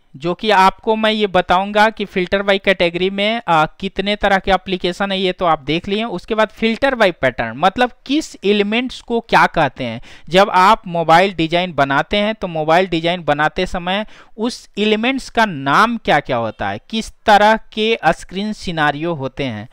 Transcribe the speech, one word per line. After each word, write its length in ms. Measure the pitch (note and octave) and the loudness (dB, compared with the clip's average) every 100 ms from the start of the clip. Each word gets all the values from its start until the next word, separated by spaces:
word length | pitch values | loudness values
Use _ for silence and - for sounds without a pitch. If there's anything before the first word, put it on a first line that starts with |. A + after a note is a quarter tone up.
| _ C#3 | _ -8
जो 180 | E3 | -6
कि 160 | F3 A3 | -4 0
आपको 460 | G3 F#3+ - A3+ A3 | 4 4 2 -2 0
मैं 160 | A3 | 0
ये 160 | G#3+ G3+ | 0 0
बताऊंगा 600 | F3+ - F3+ G3+ G#3 A3 | 0 2 0 0 2 2
कि 160 | G#3+ G3+ | 0 -6
filter 360 | F#3+ F3+ G3 | -4 -2 -2
by 180 | G3+ G3 | 0 0
category 520 | - F#3+ F3 F3 F#3+ | 0 0 0 0 -4
में, 300 | G3 G#3 A#3 - | -2 -2 -2 0
आ, 180 | E3 D#3 | 2 0
कितने 500 | - F#3+ - G3 G#3 | -2 -8 -6 -4 -2
तरह 220 | G3+ F#3+ | 0 0
के 140 | G3 | 2
एप्लीकेशन 600 | F#3 - F#3 F3+ F3 G3+ | -2 -2 -4 -4 -4 -4
है 100 | F#3+ | -2
ये 100 | F#3 | -2
तो 140 | F3+ E3+ | 0 0
आप 140 | D3+ | 0
देख 280 | C3+ E3 G3+ | -2 -4 -4
लिए। 160 | G#3 | -4
उसके 320 | A#3 F3+ - G#3+ | -4 -8 -4 -2
बाद 140 | G#3+ | -2
filter 420 | - A3+ A3+ C#4 | -2 -4 0 -2
by 200 | B3+ G3+ | 2 0
pattern 420 | E3+ C3 - A2+ A#2+ | 2 -2 -2 -6 -2
मतलब 360 | F#3 A#3+ B3 - - | 0 2 -2 -4 -4
किस 320 | C#4+ - - F#3+ | -4 -4 -4 -2
एलिमेंट्स 560 | G#3 G3+ A3+ B3+ - | 0 0 -2 -4 -8
को 180 | - A#3 | -6 -6
क्या 260 | - E3+ F3 | 0 2 2
कहते 380 | - D3+ - | 2 -2 -2
हैं। 180 | B2 A2+ - - - | -10 -10 -14 -20 -2
जब 200 | E3+ G3+ | 2 4
आप 320 | F#3 F#3+ A3 F#3 | 4 4 4 0
मोबाइल 460 | E3+ D#3+ E3 G3+ | -2 4 4 4
डिजाइन 400 | E3+ D#3+ E3+ F#3 | 0 -2 0 -2
बनाते 440 | C#3+ C#3 C#3+ D#3 G3+ | 0 0 0 0 -2
हैं 180 | G#3 A3 | -2 -4
तो 120 | F#3 | -6
मोबाइल 400 | D#3+ D#3 E3 F#3+ | -4 2 2 2
डिजाइन 360 | E3 E3 F3+ | 0 -2 -2
बनाते 420 | D3+ D3 D3+ - F#3 | -2 0 0 -2 -4
समय 400 | F#3+ F3 G3 G#3+ - - - | -4 -4 -6 -6 -14 -18 -8
उस 320 | A#3 - - - | -6 -6 -10 -4
एलिमेंट्स 520 | G#3+ G#3+ A#3 C4+ - | 0 0 0 -4 -4
का 160 | - G#3+ | 0 0
नाम 520 | D3 C#3 D#3 A3 A#3 | 0 0 2 2 0
क्या 220 | - D3+ | 0 0
क्या 180 | D3 B2 | 0 -2
होता 320 | A2+ - G2+ | -4 -4 -6
है, 100 | G2+ - | -6 -8
किस 220 | G3+ - - - | -8 -8 -4 2
तरह 340 | G3+ G#3 A3 - | 4 4 2 -2
के 260 | A3 A3 A3+ D#3 | -4 -2 0 0
स्क्रीन 480 | - - F3+ G#3+ | -2 -4 -8 -8
सिनेरियो 600 | G#3+ - D#3+ D3 C#3+ E3+ | -8 -6 -2 0 0 -4
होते 300 | D#3 C3 - | -6 -6 -6
हैं। 260 | C3+ G#2+ A2 | -6 -8 -12